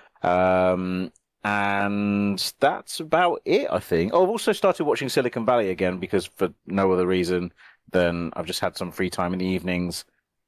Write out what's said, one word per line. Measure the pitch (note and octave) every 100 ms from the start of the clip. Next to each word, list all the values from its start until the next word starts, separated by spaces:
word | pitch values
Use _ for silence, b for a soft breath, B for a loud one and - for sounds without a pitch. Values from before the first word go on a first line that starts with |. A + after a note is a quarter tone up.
| b b
Um, | F2 F2+ F#2 F#2 F#2 F#2 F#2 F#2 F#2 - _ _
and | G#2 G#2 G2+ G2+ G2+ G2+ G#2 G2+ G2+ F#2+ - -
that's | C#3+ F#3 - -
about | D#3+ D#3+ F3+ - -
it, | G3+ -
I | F3+
think. | - - G#3+
Oh, | E3+
I've | F#3
also | A3+ -
started | G3+ G3 F3 D3
watching | B2 C3
Silicon | - B2 B2 A2+
Valley | B2 G2
again | F2+ F2+ F2+
because | F2+ G2 E2+
for | - F2+ - -
no | G2 F#2+
other | F#2 F2+
reason | F#2 F2 F2+ F2 - b b _
than | F2+ F2 E2+ E2+ -
I've | E2
just | -
had | F#2 -
some | F2+
free | - F2+
time | - F2+
in | F#2
the | F#2
evenings, | F#2 F2+ F2+ F2 - - _ _ _